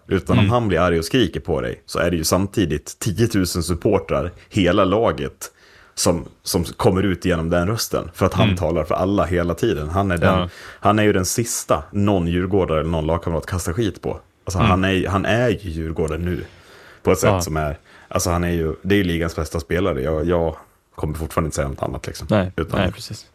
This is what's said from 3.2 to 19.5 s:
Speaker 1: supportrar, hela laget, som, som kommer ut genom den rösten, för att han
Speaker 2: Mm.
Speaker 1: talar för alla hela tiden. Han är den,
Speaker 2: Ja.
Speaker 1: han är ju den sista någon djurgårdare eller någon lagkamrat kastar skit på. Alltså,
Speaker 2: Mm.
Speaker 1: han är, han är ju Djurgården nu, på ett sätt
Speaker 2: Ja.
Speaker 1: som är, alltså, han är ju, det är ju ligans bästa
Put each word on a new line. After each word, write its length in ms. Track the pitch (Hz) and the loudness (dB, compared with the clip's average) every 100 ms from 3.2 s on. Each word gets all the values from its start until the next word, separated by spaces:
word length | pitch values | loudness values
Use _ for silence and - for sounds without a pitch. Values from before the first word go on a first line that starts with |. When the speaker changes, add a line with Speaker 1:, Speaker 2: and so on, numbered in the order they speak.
| 117 101 87 90 | 2 2 0 -2
Speaker 1:
supportrar, 680 | 82 85 - 90 - 71 80 - - | -2 0 2 0 0 -2 -2 -8 -4
hela 360 | 110 87 101 92 | 2 4 4 4
laget, 680 | 104 110 78 65 - - _ - - - - | 2 2 0 -6 -10 -18 _ -20 -20 -14 -2
som, 300 | 101 85 - - | 0 0 -4 -14
som 200 | - 90 | -4 -2
kommer 400 | 82 - 117 92 | -2 0 2 2
ut 220 | 98 87 92 | 0 0 0
genom 240 | 85 82 | 0 0
den 180 | 87 90 | 0 0
rösten, 420 | 113 - 62 85 | -2 -4 -4 -4
för 120 | - 95 | 0 0
att 80 | |
han 120 | - 110 | 4 2
Speaker 2:
Mm. 120 | 90 | 2
Speaker 1:
talar 260 | 78 82 | 0 0
för 120 | 76 - | 0 0
alla 300 | 95 101 80 | 2 2 2
hela 280 | 87 85 | 2 0
tiden. 360 | 82 117 76 76 | 0 0 0 -2
Han 220 | 95 98 | 0 0
är 60 | 85 | 2
den, 220 | 92 92 | 2 2
Speaker 2:
Ja. 100 | 90 - - - | 0 -8 -20 -2
Speaker 1:
han 200 | 104 107 | 2 4
är 40 | |
ju 100 | 107 | 4
den 120 | 95 90 | 2 0
sista 580 | - 117 - - 90 - | -2 -4 -4 -2 -2 -2
någon 360 | 104 101 95 85 | 0 2 2 2
djurgårdare 520 | 87 92 101 85 78 | 0 0 0 2 0
eller 100 | 78 | 0
någon 180 | 85 78 | -2 0
lagkamrat 380 | 85 87 80 - | 0 -2 -4 -4
kastar 280 | 90 90 | -6 -4
skit 280 | 85 104 - | -2 -2 -4
på. 180 | 62 - _ _ | -8 -8 _ _
Alltså, 160 | - 90 | -6 0
Speaker 2:
Mm. 100 | 76 | 2
Speaker 1:
han 140 | 92 95 | 2 2
är, 220 | 95 - | 0 0
han 180 | 95 - | 0 0
är 240 | 113 123 | 2 2
ju 200 | 92 87 | 0 -4
Djurgården 520 | 80 80 78 78 80 87 | -8 -6 -4 -4 -2 -4
nu, 180 | 85 - - - - - - | -4 -8 -18 -20 -20 -20 -4
på 80 | - | 0
ett 80 | - | 4
sätt 100 | 117 | 4
Speaker 2:
Ja. 120 | 95 | 2
Speaker 1:
som 160 | 80 78 | 0 -2
är, 200 | 76 76 _ - - | -2 -6 _ -20 -6
alltså, 220 | 90 92 | -2 0
han 140 | 85 | 0
är 80 | 87 | 0
ju, 240 | 85 80 - | 0 -2 -4
det 140 | 92 101 | 2 2
är 20 | |
ju 60 | |
ligans 320 | 90 82 85 85 | 2 0 -2 -4
bästa 240 | 78 | -4